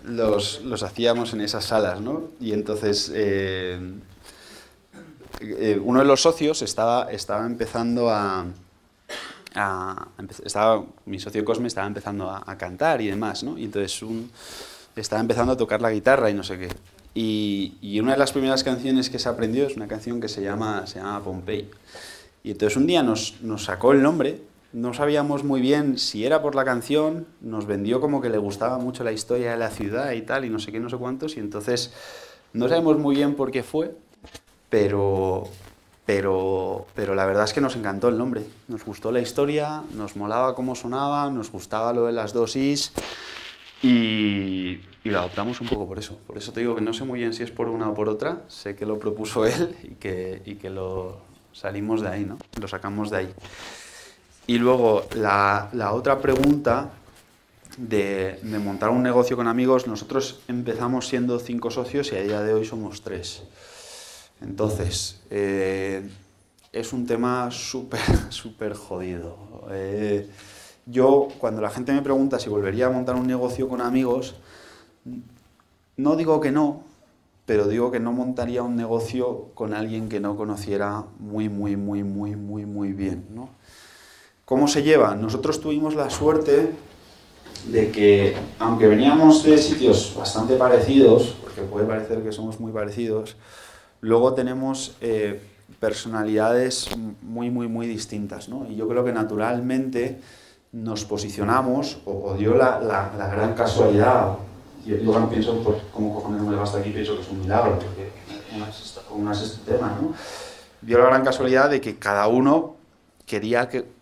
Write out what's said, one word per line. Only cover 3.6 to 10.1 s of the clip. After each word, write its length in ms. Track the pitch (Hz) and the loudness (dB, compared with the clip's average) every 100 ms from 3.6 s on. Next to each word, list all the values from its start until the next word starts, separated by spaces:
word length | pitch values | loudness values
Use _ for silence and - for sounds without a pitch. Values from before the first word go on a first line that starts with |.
| 92 90 90 98 - - - - - - - _ _ - - - - - | -6 -6 -10 -12 -18 -20 -20 -20 -20 -20 -20 _ _ -20 -20 -20 -18 -14
eh, 400 | 113 - 110 104 | -10 -2 2 2
uno 180 | 101 123 | 4 4
de 60 | 139 | 6
los 160 | 135 | 8
socios 400 | 165 165 151 156 | 6 4 0 0
estaba, 480 | 113 - 113 120 - | -4 0 2 2 0
estaba 340 | 104 - 104 117 | -8 -4 -4 -4
empezando 640 | 120 110 120 117 120 117 | -4 -4 -2 -2 0 2
a, 360 | 104 101 95 90 92 - _ _ _ _ - - - - 98 | 2 0 -2 -6 -12 -20 _ _ _ _ -14 -14 -18 -12 -4
a, 520 | 101 92 92 95 - | -2 -2 -6 -8 -14